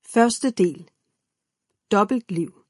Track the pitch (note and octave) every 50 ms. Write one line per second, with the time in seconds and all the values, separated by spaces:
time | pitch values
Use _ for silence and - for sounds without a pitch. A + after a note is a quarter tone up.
0 | _ - - A#3 A#3 A#3+ A3+ - - C4 A3+ - F#3 F3 D3 - E3+ _ _ _
1 | _ _ _ _ _ _ _ _ _ _ _ _ _ _ _ _ _ _ A3 G3
2 | G#3 G3+ C4 A#3+ - - F#3 E3 E3 - _ _ _